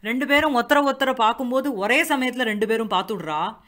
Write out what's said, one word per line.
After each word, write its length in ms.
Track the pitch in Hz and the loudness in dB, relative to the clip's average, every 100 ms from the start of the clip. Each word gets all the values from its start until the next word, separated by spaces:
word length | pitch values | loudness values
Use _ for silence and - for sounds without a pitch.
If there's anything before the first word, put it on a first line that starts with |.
ரெண்டு 240 | 208 247 262 | -4 -4 2
பேரும் 300 | 285 311 247 | 2 4 0
ஒத்தர 360 | 240 285 285 | 4 4 4
ஒத்தர 220 | 269 269 | 0 -2
பார்க்கும்போது 600 | 262 220 233 247 254 285 | 2 2 2 -2 0 -2
ஒரே 280 | 220 202 262 | -4 0 2
சமயத்துல 400 | 320 285 254 240 | 2 0 -2 -2
ரெண்டு 240 | 233 208 208 | -2 -2 0
பேரும் 240 | 220 220 | -2 0
பார்த்துடுறா. 640 | 185 190 208 160 151 180 220 | -2 -2 -6 -6 -4 -4 -8